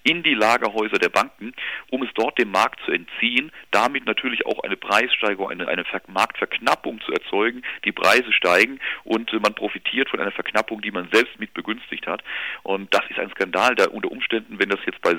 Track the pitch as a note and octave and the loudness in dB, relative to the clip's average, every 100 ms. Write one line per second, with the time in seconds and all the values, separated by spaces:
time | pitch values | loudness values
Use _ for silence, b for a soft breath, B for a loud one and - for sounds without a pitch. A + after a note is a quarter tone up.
0 | C3+ E3 D#3+ A#2+ G#2+ A#2+ A#2 G#2+ G#2+ A2+ | -2 0 2 4 4 4 2 0 0 2
1 | F2 - A2+ - A2 - B B B C3 | 2 2 0 -4 -14 -10 B B B -4
2 | B2 - A#2+ - A2 F#2+ A#2 - - - | -4 -2 -2 0 2 4 2 0 -4 -4
3 | E2+ - A2+ B2 D3+ B B G2+ A#2+ C#3 | -4 -4 0 0 -2 B B 2 2 0
4 | B2 G#2+ C3 A#2 - - - G2 - G#2 | -2 -2 -2 -2 -2 -2 -4 -6 2 2
5 | A#2+ - A2 G2 G2 E2 F2 F2+ F2 F#2+ | 2 2 0 0 -4 -4 -2 -2 -2 -8
6 | - F#2 A2+ - - - A#2+ - D3+ A2+ | -4 0 0 0 -4 -2 0 0 -2 -8
7 | - - - G2 A2 B2 B B G#2 - | -4 -4 -2 0 0 -2 B B -4 2
8 | E2+ A2+ A#2 G#2+ F#2 F2 A#2 C3+ B B | 4 4 4 2 4 6 4 2 B B
9 | - A2 A#2 A2 G#2 G#2+ G#2+ - - B2 | -2 -2 0 0 0 0 -6 -4 -4 -2
10 | C3+ - F#2+ - - G#2+ - G#2+ G#2 G2 | -2 -2 -4 -4 -8 -10 -12 -8 -6 -8
11 | F2 A2 A#2 - G#2+ - - G#2+ - - | 2 2 2 -4 -10 -10 -8 -8 -8 -10
12 | - F2+ B B B B - G2 G2 - | -6 -8 B B B B -4 -4 0 0
13 | - - G2 - F#2+ F2+ A#2+ A2+ G2 G#2+ | 0 -6 -6 -4 -2 2 4 4 2 2
14 | G2+ B2+ - A2+ A2 G#2 G2 G2 - - | -4 -4 -2 -2 -4 -4 0 0 -2 -2
15 | F2 | 0